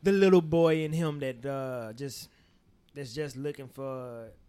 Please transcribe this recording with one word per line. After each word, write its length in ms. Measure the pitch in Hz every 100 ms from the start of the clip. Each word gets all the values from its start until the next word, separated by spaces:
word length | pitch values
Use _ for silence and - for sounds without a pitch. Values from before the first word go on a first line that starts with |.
the 80 | 170
little 300 | 196 196 185
boy 420 | 160 165 165 160
in 100 | 156
him 260 | 160 165 147
that, 260 | 135 120 131
uh, 480 | 139 131 127 113
just, 360 | 110 139 - - _ _ _ _ _ _ 143
that's 180 | 135
just 220 | 120 147 127
looking 320 | 143 147 131
for 640 | - 135 131 127 117 113 -